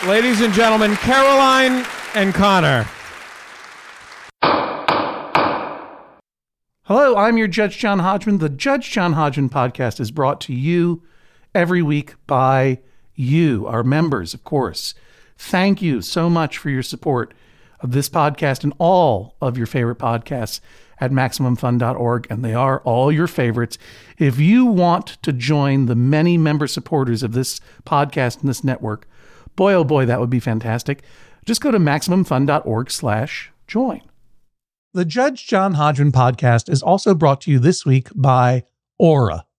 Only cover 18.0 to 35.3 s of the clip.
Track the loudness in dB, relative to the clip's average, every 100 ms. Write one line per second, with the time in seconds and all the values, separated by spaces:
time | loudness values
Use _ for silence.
18 | -2 0 0 0 -4 -2 -4 0 2 4
19 | 2 0 -6 -6 -4 -4 -4 -2 -2 -2
20 | -4 -4 -6 -8 -6 -10 -16 -20 -20 -8
21 | -2 -2 -2 -2 -2 0 0 0 -2 -2
22 | -2 -4 -4 -8 -4 0 0 0 0 0
23 | 2 2 -2 -2 -2 -2 -4 -8 -20 -20
24 | -20 0 0 2 4 4 4 2 2 0
25 | -4 -8 -4 -4 0 0 2 2 2 2
26 | 2 2 4 2 2 0 -2 -6 -4 -2
27 | 0 -2 -2 -4 -4 -8 -16 -20 -4 -2
28 | -2 -2 -4 -2 -4 -2 -4 -4 -6 -8
29 | -12 -20 -20 -20 -16 0 2 2 2 2
30 | 2 0 0 -2 -2 -4 -4 -4 -4 -8
31 | -10 -20 -20 -14 -6 -2 0 2 2 0
32 | 0 0 0 0 0 0 -2 -6 -6 -6
33 | -2 -2 -4 -8 -16 _ _ -4 -2 -6
34 | -14 _ _ -20 _ _ _ _ _ -4
35 | -2 0 0